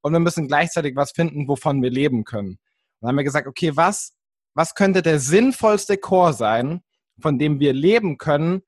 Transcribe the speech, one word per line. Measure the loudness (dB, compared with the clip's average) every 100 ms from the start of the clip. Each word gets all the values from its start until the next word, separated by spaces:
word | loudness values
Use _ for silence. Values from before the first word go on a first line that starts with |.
Und | 0
wir | 0
müssen | 0 -2 -2
gleichzeitig | 0 0 -2 -4 -4
was | -4
finden, | -2 -4 -2 -4
wovon | -4 -2 0
wir | -2
leben | 0 0 -2 -4
können.“ | -8 -8
Und | -12 _ _ _ _
dann | -4
haben | -2
wir |
gesagt, | -2 -4 -6
„Okay, | -4 -4 2
was, | 0 0 -12 _ _ _ _
was | -4 -4 2
könnte | 2 4
der | 2 0
sinnvollste | 2 4 2 2 2 2 0 -4
Core | 2 4 4
sein, | 2 0 0 -2 -6 _ _ _ _
von | -2 0
dem | 0 2
wir | 0
leben | 2 2 2 0 -6
können | -2 0 0 -4